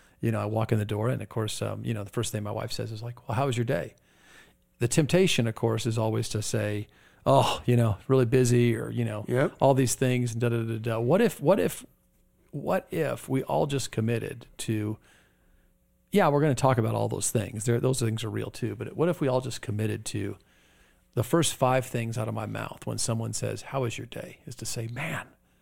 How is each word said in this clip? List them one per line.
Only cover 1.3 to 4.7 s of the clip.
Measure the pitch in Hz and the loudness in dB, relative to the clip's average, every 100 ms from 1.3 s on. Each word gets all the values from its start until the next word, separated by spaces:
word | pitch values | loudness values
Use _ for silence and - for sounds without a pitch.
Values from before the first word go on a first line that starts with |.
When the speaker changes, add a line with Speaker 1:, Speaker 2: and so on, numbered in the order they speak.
| 117 107 - | -4 -4 -4
Speaker 1:
um, | 107 104 | -6 -4
you | 120 110 | -4 -6
know, | |
the | 101 | -4
first | - 107 | -4 -2
thing | 107 | -4
my | 104 | -6
wife | 107 113 | -6 -6
says | - 110 | -6 -6
is | 110 | -8
like, | 117 120 - | -10 -12 -4
"Well, | 123 | 0
how | 139 | 0
was | 120 | 0
your | 117 | 0
day?" | 139 69 _ _ _ - - - _ _ | -2 -4 _ _ _ -20 -20 -20 _ _